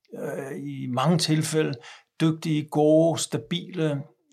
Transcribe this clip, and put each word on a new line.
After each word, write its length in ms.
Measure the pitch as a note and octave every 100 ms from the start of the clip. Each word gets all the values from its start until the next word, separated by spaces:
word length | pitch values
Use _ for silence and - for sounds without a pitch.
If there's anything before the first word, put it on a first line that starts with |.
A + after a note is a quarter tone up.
| _ -
Øh, 400 | D3+ C#3 C3+ C#3+
i 240 | C#3+ C3+ C3
mange 320 | B2 C#3 E3+
tilfælde 560 | - D#3 D#3 D#3 D3+ C#3 - - _ -
dygtige, 480 | D#3+ D#3+ E3 D3+ D3+
gode, 480 | D3+ D3+ D#3 E3 C#3
stabile, 840 | - D3+ - F3 F3+ F3 D#3 C#3 C#3 _ _